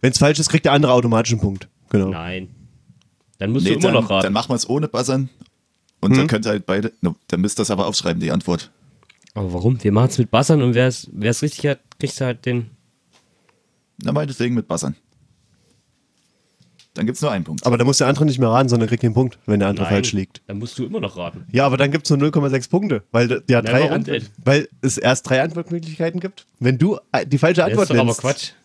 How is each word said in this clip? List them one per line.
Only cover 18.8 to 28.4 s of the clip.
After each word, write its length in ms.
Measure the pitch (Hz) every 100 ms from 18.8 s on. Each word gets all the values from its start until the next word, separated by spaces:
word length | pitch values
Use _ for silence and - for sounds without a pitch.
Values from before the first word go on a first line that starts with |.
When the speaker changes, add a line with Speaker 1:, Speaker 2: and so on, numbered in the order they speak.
| 110
Speaker 1:
kriegt 140 | 117
den 100 | 120
Punkt, 240 | 110 127 - -
wenn 140 | 104
der 100 | 98
andere 160 | 101 98
Speaker 2:
Nein, 80 |
Speaker 1:
falsch 180 | 101 98
liegt. 280 | 101 95 - _
Speaker 2:
dann 100 | 101
musst 200 | 113 -
du 60 | 127
immer 140 | 220
noch 160 | 101 92
raten. 300 | 87 - -
Speaker 1:
Ja, 140 | 110 139
aber 100 | 127
dann 140 | 147
gibt's 180 | 151 -
nur 80 | 143
null 140 | 147
Komma 180 | 151 143
sechs 180 | 135 123
Punkte, 360 | 175 202 123 -
weil 160 | 117 120
d-, 140 | 120 -
ja 120 | 120
Speaker 2:
Nein, 100 | 113
Speaker 1:
drei 80 | 123
Speaker 2:
warum 120 | 147
Speaker 1:
Antwort-, 280 | 160 139 131
Speaker 2:
denn? 60 | 107 -
Speaker 1:
weil 240 | - 143 147 _
es 160 | 135 -
erst 320 | - 127 -
drei 120 | 131
Antwortmöglichkeiten 760 | 156 165 165 170 160 156 170 175
gibt. 280 | 185 - _ _
Wenn 180 | 123 131
du, 200 | 175 214 _
äh, 140 | 131 101
die 100 | 135
falsche 240 | 165 175
Speaker 2:
Das 80 | 165
Speaker 1:
Antwort 140 | 113
Speaker 2:
ist 60 | 196
doch 40 | 139
aber 100 | 123
Speaker 1:
nennst. 160 | 117
Speaker 2:
Quatsch. 280 | 127 139